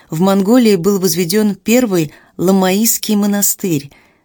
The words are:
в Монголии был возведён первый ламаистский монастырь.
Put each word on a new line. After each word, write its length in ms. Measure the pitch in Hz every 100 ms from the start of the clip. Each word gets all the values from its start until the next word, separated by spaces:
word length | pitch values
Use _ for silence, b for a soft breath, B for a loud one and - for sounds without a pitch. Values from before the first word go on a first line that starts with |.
| B
в 120 | 156
Монголии 540 | 190 196 196 254 226 190
был 220 | 175 196
возведён 580 | 185 165 165 214 214 190
первый 560 | - 240 247 180 151 B B B
ламаистский 760 | 175 190 185 190 226 - - 208
монастырь. 760 | 208 202 202 - 196 151 143 b b b